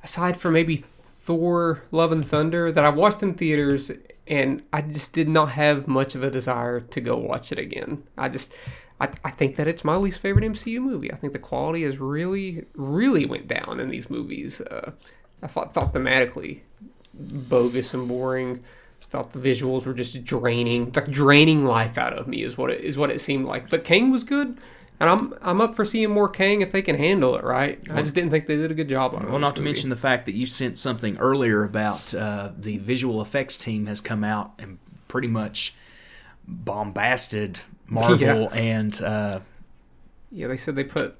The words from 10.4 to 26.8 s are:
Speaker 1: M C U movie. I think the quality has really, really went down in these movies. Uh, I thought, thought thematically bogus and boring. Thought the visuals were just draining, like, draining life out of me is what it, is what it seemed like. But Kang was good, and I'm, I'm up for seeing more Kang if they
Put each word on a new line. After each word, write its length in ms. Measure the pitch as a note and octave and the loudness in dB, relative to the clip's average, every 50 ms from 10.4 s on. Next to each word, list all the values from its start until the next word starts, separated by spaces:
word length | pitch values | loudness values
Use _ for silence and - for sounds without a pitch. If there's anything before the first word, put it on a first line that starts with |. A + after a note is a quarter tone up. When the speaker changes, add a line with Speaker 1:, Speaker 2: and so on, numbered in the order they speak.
| G#3+ | 2
Speaker 1:
M 100 | A3 G#3+ | 2 -4
C 180 | G#3 - A#3 A3+ | -6 -6 -6 -6
U 80 | A#3+ | -4
movie. 320 | B3+ C4+ B3+ D#3 - - - | -4 -4 -4 -4 -6 -8 -8
I 40 | |
think 160 | - - C#3+ C#3+ | -6 -8 -8 -8
the 60 | D3 | -8
quality 440 | - - - B2+ C#3 D3+ E3 E3+ D#3+ | -10 -6 -4 -2 -2 0 -2 -2 -2
has 140 | D3 C3+ C3+ | -2 -2 -4
really, 680 | C3+ C3 C#3+ D3+ E3+ F3+ F#3+ G3 G3 F#3+ F3 D#3+ - - - | -4 -4 -4 -2 -2 -2 -2 -4 -4 -6 -8 -10 -12 -12 -10
really 520 | - C#3 C3+ C#3+ F3 A#3 C4+ C4 E3 C#3+ | -8 -6 -2 0 2 4 4 4 4 2
went 220 | - - - - - | 0 -2 -6 -6 -4
down 300 | - - - - A2+ B2+ | -6 -4 -4 -6 -6 -6
in 100 | B2+ C3 | -6 -6
these 200 | B2+ A#2+ A#2+ - | -6 -8 -8 -8
movies. 500 | - A#2+ - - - - - - - - | -8 -8 -8 -8 -8 -10 -8 -10 -10 -10
Uh, 320 | - - - - - - D3+ - - - - - - _ _ _ - | -10 -10 -10 -10 -12 -12 -14 -18 -20 -20 -20 -20 -20 _ _ _ -16
I 40 | |
thought, 260 | D#3 - - - - - | -8 -6 -6 -6 -4 -2
thought 180 | B3 A#3+ A#3+ - | -2 -2 0 0
thematically 680 | - C3 B2+ C3 C3 B2+ A#2+ - - - - - - - _ - - G#3 A#3+ _ _ - - - | 0 0 2 4 2 2 0 -2 -10 -10 -12 -12 -14 -18 _ -20 -20 -20 -20 _ _ -20 -20 -18
bogus 840 | - C#3+ C#3 D3 C#3+ B2+ A#2+ C3 B2 A#2+ B2 A#2+ B2+ B2 - - | -16 -14 -10 -10 -10 -4 2 4 4 4 4 2 -2 -4 -2 -4
and 120 | B2+ B2+ A#2+ | -4 -4 -4
boring. 540 | B2 B2 B2+ C3 C3 B2+ B2+ B2+ B2+ B2 A#2+ - - - - - _ _ - - | -4 -2 -2 -2 -2 -2 -2 -4 -6 -8 -10 -18 -20 -20 -20 -20 _ _ -20 -10
Thought 220 | - C3+ B2+ - - | -8 -8 -8 -6 -8
the 60 | C3+ | -2
visuals 480 | B2+ C3+ B2+ G#2+ C3+ B2+ C3 C3 B2 | 0 0 0 2 0 -2 -2 -2 -2
were 80 | C3 C3 | -4 -6
just 300 | B2 B2 A#2+ - C3 A#2+ | -4 -6 -6 -6 -10 -6
draining, 680 | - D3 B2+ A#2 B2 A#2+ A#2+ A#2+ A#2 A#2+ A#2+ A#2+ B2 - | -4 -4 0 0 0 2 2 2 2 2 0 0 0 -2
like, 120 | D3+ C#3+ - | -2 -2 0
draining 560 | C#3 C#3 D3 C#3 C#3+ D3 D3+ D#3+ D#3+ D3+ C#3+ | 0 4 6 8 10 10 10 8 6 4 4
life 300 | C3 A#2+ A2+ A2+ A2+ A#2 B2 | 4 4 2 2 0 0 -2
out 160 | B2 A#2+ - | -2 -2 -2
of 120 | - - | -6 -8
me 160 | C3 - A#2 G#2+ | -6 -6 -6 -6
is 160 | A#2 A#2+ - | -6 -4 -4
what 120 | C3 B2+ | -2 -2
it, 100 | A#2+ - | -2 -4
is 180 | - - C#3 C3+ | -4 -6 -2 -2
what 120 | D3 C#3 B2 | 0 -2 0
it 80 | - | -2
seemed 260 | - - C#3 C3+ C3 | -2 -2 -2 -2 -2
like. 240 | C3+ - A#2 - - | -4 -4 -6 -6 -2
But 140 | - E3 - | -4 -4 2
Kang 260 | - E3 G3 A#3+ C4 | 4 4 6 6 6
was 140 | C4 B3 - | 4 2 0
good, 320 | - C#4+ C#4+ D4 B3 A#3+ - - - - - - - - - | 0 -2 -2 -2 -2 -6 -12 -16 -20 -20 -20 -20 -20 -4 2
and 100 | D#3 E3 | 4 4
I'm, 240 | F3+ G#3+ - - - - | 4 4 2 -2 -8 -8
I'm 200 | - F#3 F3 F#3+ | -4 0 2 2
up 160 | A3+ A3 A3+ | 2 2 2
for 80 | - G#3+ | -2 -2
seeing 260 | G#3+ - A3+ A3 G#3 | 0 0 0 0 2
more 180 | G#3 G#3 G#3 F#3+ | 2 2 2 2
Kang 340 | G3 - F#3+ G3 G#3 G#3 F#3+ | 2 2 2 2 4 2 2
if 100 | F#3 - | 0 0
they 100 | G3 | -2